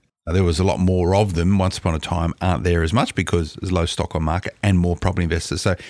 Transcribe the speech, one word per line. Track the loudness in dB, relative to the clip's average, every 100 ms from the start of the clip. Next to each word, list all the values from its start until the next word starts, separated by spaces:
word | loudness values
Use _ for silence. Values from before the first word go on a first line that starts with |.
| _ _ -4
uh, |
there | 0
was | 2 2
a |
lot | 2 2
more | 2 2 2 2
of | 2
them | 2 2 2
once | 2 0
upon | -2 -2
a |
time | -2 -2 -2 -2
aren't | -2 0
there | 2 2
as | 2
much | 0 -2 -2
because | -2 0 -2 -6
there's | -4
low | -2 -2
stock | -2 -4
on | -2
market | -2 -2 -4 -4
and | 2 2
more | 2 0
property | -2 0
investors. | 0 -2 -4 -4
So | -2 -4 -6